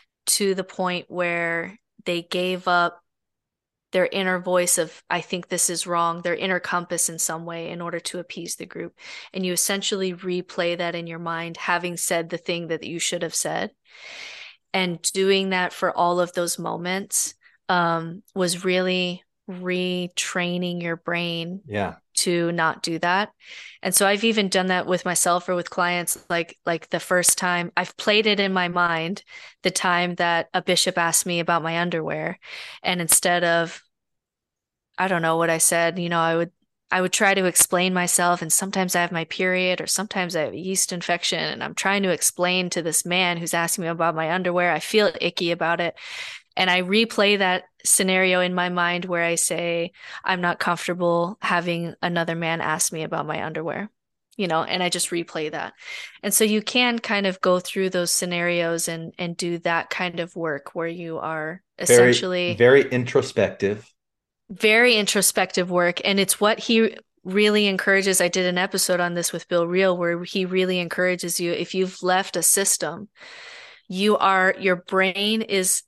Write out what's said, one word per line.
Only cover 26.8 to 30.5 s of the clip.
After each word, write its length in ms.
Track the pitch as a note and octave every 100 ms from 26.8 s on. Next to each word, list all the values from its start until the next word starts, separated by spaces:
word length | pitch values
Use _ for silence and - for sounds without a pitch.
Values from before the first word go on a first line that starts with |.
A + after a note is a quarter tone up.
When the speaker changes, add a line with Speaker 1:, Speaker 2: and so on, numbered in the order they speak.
| -
Speaker 1:
the 100 | F3
first 380 | - F3+ E3+ -
time 340 | F3+ F3 E3+ -
I've 220 | - -
played 300 | - G#3 A3
it 120 | G3+
in 140 | G3
my 160 | F#3+ F3
mind, 540 | F3+ F3 E3 E3 G3+ - - - -
the 80 | F3+
time 440 | F3 F#3+ F3 F3+ F3
that 320 | F3 E3+ -